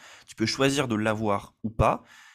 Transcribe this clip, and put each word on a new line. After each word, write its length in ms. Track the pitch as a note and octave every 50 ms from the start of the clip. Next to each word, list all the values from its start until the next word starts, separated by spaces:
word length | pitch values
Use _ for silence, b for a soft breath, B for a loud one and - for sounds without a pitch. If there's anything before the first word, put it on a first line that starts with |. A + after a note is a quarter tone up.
| B B B B B
tu 80 | - -
peux 100 | - A2
choisir 440 | A2 - C3 C3+ C#3 C#3 D3 C3+ A#2+
de 60 | A2
l'avoir 600 | G#2 G#2+ A2 G#2+ G#2+ A2 G#2 G2+ G2+ - - _ _ -
ou 60 | G#2+
pas, 340 | - - G#2+ B2+ - - B B B B B B